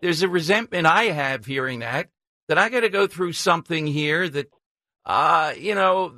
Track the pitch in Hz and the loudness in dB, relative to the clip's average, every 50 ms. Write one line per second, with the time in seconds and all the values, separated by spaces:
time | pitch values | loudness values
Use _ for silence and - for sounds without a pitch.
0 | - 175 170 156 190 185 175 180 156 160 202 220 226 - - 180 165 160 165 202 | -2 -2 0 2 0 0 0 0 0 2 0 0 0 -2 -2 0 2 4 4 4
1 | 233 220 165 147 139 135 135 127 110 131 139 135 131 131 127 117 117 117 123 147 | 2 0 0 -2 -2 -4 -4 -6 -6 -6 -6 -4 -4 -4 -6 -8 -8 -6 -6 -6
2 | 185 - _ _ _ _ _ _ _ - 156 165 202 226 247 247 233 214 185 196 | -6 -8 _ _ _ _ _ _ _ 0 2 2 2 2 2 0 0 0 2 0
3 | 202 185 - 170 185 175 156 - - 185 170 165 - - 165 160 151 151 143 151 | 0 0 0 -2 -4 -4 -4 -2 0 0 0 0 0 -2 -4 -2 -2 -2 -2 -2
4 | 151 147 151 170 185 170 139 143 143 - _ _ _ _ _ _ _ _ _ _ | 0 0 0 0 -2 -2 -4 -6 -8 -8 _ _ _ _ _ _ _ _ _ _
5 | _ - 95 123 147 156 170 160 156 151 123 - 156 202 208 196 190 190 185 190 | _ -2 0 2 4 4 4 4 2 0 -4 -4 -4 -4 0 2 2 2 2 2
6 | 185 170 120 | 0 -4 -6